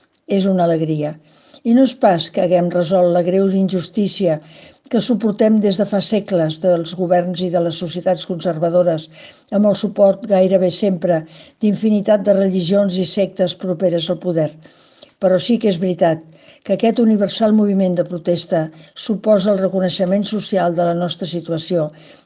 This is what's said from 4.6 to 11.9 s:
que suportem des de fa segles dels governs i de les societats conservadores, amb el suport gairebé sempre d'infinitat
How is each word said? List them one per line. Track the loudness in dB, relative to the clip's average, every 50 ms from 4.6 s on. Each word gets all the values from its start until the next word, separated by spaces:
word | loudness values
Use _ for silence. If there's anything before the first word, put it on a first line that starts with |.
| -20 -20 -20 _ _ -4 -2
que | -2 0
suportem | 0 -2 0 0 -2 0 2 2 2 4 4
des | 2 0 0 0
de | -2 -2
fa | -2 -2 -2
segles | 0 -2 -2 -2 -2 -2 0 0 -2 -2 -2
dels | 0 0 0 0 0 -6 -6 -4
governs | -2 2 2 2 0 -2 -4 -4 -4
i | -2 -2
de | 0 -2
les | -2 -4 -4
societats | -8 -8 -8 -4 -2 -2 -2 -2 -4 -6
conservadores, | -8 -4 -4 -4 -4 -2 -2 0 2 2 2 2 0 -2 -6 -10 -18 -20 -20 -20 -20 -20 _ _ 0
amb | 2 2 2 2
el |
suport | 0 -2 -4 2 2 4 4 4 0 -2 0
gairebé | 2 2 4 4 4 2 2 2
sempre | 0 0 0 -2 -2 0 0 0 0 0 -2 -6 -16 -20 -20 -20 _ _ -2
d'infinitat | 0 0 0 0 0